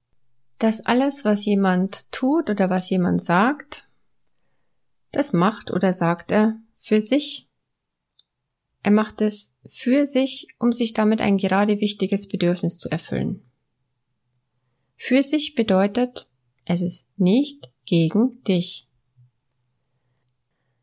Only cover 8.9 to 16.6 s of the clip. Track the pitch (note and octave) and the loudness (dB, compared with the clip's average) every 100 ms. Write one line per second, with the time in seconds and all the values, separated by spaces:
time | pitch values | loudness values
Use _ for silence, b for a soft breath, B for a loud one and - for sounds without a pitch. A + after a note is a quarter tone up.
8.9 | G#3 A3 - G#3+ G#3 - _ - - - | 2 2 -2 -2 -2 -8 _ -20 -8 0
9.9 | C4 C#4+ C4 C4+ - - _ A#3+ A#3 A3+ | 2 2 0 -2 -4 -14 _ -2 0 -2
10.9 | A3+ G#3+ A3 G#3+ G3 F#3+ F#3+ G#3 G#3 G#3 | 0 2 2 2 0 2 2 2 0 -2
11.9 | - G3 G3 - - F3 F3 E3+ - - | -2 -2 -4 -4 -2 0 0 -2 -4 -4
12.9 | E3 - B2+ - F3+ - _ _ _ _ | -6 -6 -6 -4 -6 -12 _ _ _ _
13.9 | _ _ _ _ _ _ _ _ _ _ | _ _ _ _ _ _ _ _ _ _
14.9 | _ - B3+ C#4 D#4 D4 - A3 F#3 G3+ | _ 0 2 2 -2 -2 -2 0 2 2
15.9 | G3+ B3 - - _ _ _ | 0 -4 -4 -16 _ _ _